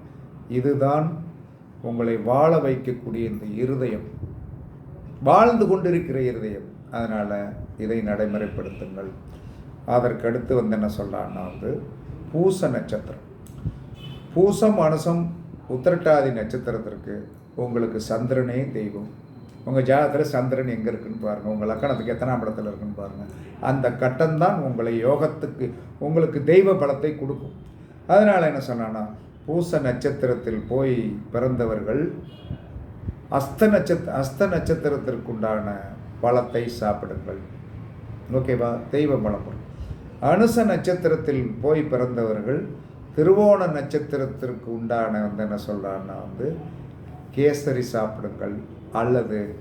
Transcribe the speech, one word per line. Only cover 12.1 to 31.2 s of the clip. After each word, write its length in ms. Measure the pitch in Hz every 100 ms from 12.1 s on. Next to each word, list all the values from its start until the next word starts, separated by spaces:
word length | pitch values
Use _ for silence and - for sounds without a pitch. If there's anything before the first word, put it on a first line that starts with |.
| - -
பூச 360 | 151 185 185 147 120
நட்சத்திரம், 480 | - 104 - - - - - - - - - - - - -
பூசம், 440 | 160 202 - 214 190 156
அனுசம், 360 | 156 175 170 170 - - - -
உத்திரட்டாதி 560 | 127 180 170 160 147 135
நட்சத்திரத்திற்கு 840 | 113 104 131 120 110 107 98 104 104 104 - - -
உங்களுக்கு 440 | 120 117 110 110 -
சந்திரனே 500 | 117 123 127 120 123 139
தெய்வம். 380 | 110 104 101 104 - - - - - 127
உங்க 140 | 135
ஜாதகத்துல 440 | 127 139 147 147 147
சந்திரன் 380 | 127 127 135 127 110
எங்க 120 | 113
இருக்குன்னு 340 | 107 110 110 107
பாருங்க, 220 | 104 104
உங்க 120 | 107 104
லக்கணத்துக்கு 480 | 110 143 113 113
எத்தனாம் 300 | 117 127 123
இடத்துல 260 | 110 110 107
இருக்குன்னு 300 | 98 104 101
பாருங்க. 240 | 98 98 - - - - 127
அந்த 200 | 135 123 127
கட்டம்தான் 540 | 127 - 160 151 180 196 135
உங்களை 260 | 117 117 117
யோகத்துக்கு, 680 | 123 143 156 - 139 - 127 - - -
உங்களுக்கு 400 | 147 165 156 143
தெய்வ 300 | 151 185 196
பலத்தை 380 | 175 139 135 151 139
கொடுக்கும். 380 | 135 139 - - - - - - -
அதனால 400 | 196 208 185 156
என்ன 140 | 139 131
சொன்னான்னா, 340 | 117 110 110 107 - - - -
பூச 340 | 170 165 151
நட்சத்திரத்தில் 840 | 131 120 143 - 123 120 117 107 101
போய் 260 | 127 135 120 107 101